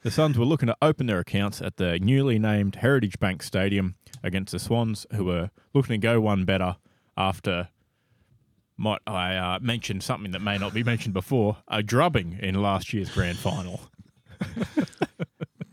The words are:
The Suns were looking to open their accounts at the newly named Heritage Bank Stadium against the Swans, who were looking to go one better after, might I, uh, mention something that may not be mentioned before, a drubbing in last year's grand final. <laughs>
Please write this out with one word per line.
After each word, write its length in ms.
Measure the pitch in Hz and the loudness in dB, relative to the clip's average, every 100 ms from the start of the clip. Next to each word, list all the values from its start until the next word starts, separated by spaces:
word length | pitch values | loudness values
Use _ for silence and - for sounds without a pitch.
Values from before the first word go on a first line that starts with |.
The 80 | 113 | -2
Suns 260 | 123 156 123 | 2 2 4
were 80 | |
looking 220 | 120 156 117 | 2 2 0
to 100 | - | 2
open 240 | 156 151 123 | 2 2 0
their 140 | 95 | 0
accounts 420 | - 98 101 - | 0 0 0 -4
at 160 | 87 - | -10 -2
the 200 | 90 85 | 0 2
newly 400 | 98 135 139 113 | 4 4 4 2
named 380 | 110 104 101 - | 2 2 0 0
Heritage 420 | 120 139 107 - | 2 4 2 0
Bank 240 | 101 92 | -2 -2
Stadium 520 | - 95 98 98 95 92 - - | -4 0 2 2 0 -4 -18 -8
against 300 | - 92 95 | -4 -4 -4
the 60 | 87 | -8
Swans, 480 | - 117 113 107 - | 0 0 0 -4 -6
who 100 | 107 | -4
were 240 | 90 87 90 _ _ | -2 -2 -4 _ _
looking 220 | 143 131 | 0 2
to 40 | 113 | 0
go 220 | 113 117 | 4 4
one 240 | 110 98 | 4 2
better 320 | 92 95 90 90 _ _ _ - | 2 2 0 -4 _ _ _ -2
after, 540 | 95 92 - 87 87 _ _ _ _ _ _ _ _ _ _ - | -2 0 -2 -2 -4 _ _ _ _ _ _ _ _ _ _ -4
might 220 | 107 101 - | -2 -2 -4
I, 280 | 98 90 | -2 -2
uh, 240 | 92 90 92 | -2 -2 -2
mention 400 | 117 117 - 95 | -2 -4 -4 -6
something 300 | - 120 101 | -4 -6 -6
that 100 | 92 | -4
may 160 | 104 101 | -2 -2
not 160 | 98 | -2
be 100 | 104 | -2
mentioned 300 | 120 117 113 | 0 0 -2
before, 420 | 95 - 131 104 104 - | -4 0 2 2 0 -4
a 140 | 110 | -2
drubbing 560 | 107 120 170 135 85 92 | 2 4 4 2 -2 -6
in 180 | 95 92 | -2 0
last 320 | 101 95 - | 2 0 0
year's 180 | 107 90 | -4 -2
grand 280 | - 87 87 | -2 -2 -2
final. 420 | - 117 90 90 - _ - _ _ - | -4 -4 -6 -10 -14 _ -20 _ _ -10
<laughs> 180 | - - 214 - 208 - - _ 165 _ 165 _ - | -10 -6 -4 -2 -4 -4 -8 _ -12 _ -16 _ -18